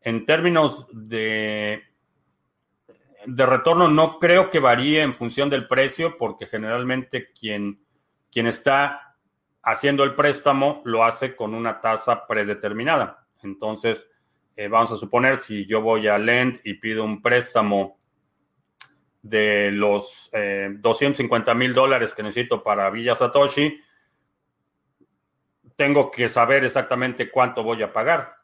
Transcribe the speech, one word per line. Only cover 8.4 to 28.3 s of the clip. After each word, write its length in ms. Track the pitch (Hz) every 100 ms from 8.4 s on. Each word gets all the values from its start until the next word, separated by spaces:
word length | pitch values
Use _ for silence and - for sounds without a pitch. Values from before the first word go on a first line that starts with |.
| 117
está 560 | 110 - 135 143 - - _ _ _ _ _
haciendo 420 | - 110 143 139
el 100 | 135
préstamo 680 | 120 147 139 143 135 139 147
lo 200 | 123 113
hace 300 | 117 113 131
con 200 | 127 107
una 260 | 113 113 110
tasa 460 | 113 110 - 117 -
predeterminada. 1000 | 107 104 101 104 104 131 156 107 - _ _
Entonces, 680 | 101 98 107 107 113 107 - _ _ _ _ -
eh, 120 | 104
vamos 240 | 113 113
a 40 | 110
suponer, 420 | 107 120 131 135
si 280 | - 107 95
yo 140 | 110
voy 260 | 110 110 107
a 120 | 104
Lend 420 | 110 120 127 120
y 120 | 110
pido 280 | 98 110 110
un 180 | 110 104
préstamo 800 | 120 123 120 117 104 101 98 _ _ _ _ _ _ _ _ _ - _ _ _
de 500 | 107 110 107 104 101
los, 580 | 101 104 101 101 - -
eh, 380 | 110 101 98 98 101
doscientos 380 | 113 110 139 143
cincuenta 360 | 123 117 107
mil 220 | 117 127
dólares 400 | 123 135 131 113
que 80 | -
necesito 400 | 107 117 123 113
para 260 | - 101 98
Villa 260 | 107 117 117
Satoshi, 640 | 123 139 143 143 147 147 _ _ _ _ _ _ _ _ _ _ _ _ _ _ _ _ _ _ 120
tengo 380 | _ 143 143 131
que 160 | - 120
saber 340 | 120 117 139
exactamente 680 | 131 139 123 123 127 120 123
cuánto 360 | 127 127 127
voy 180 | 110 113
a 100 | 104
pagar. 440 | 110 123 165 131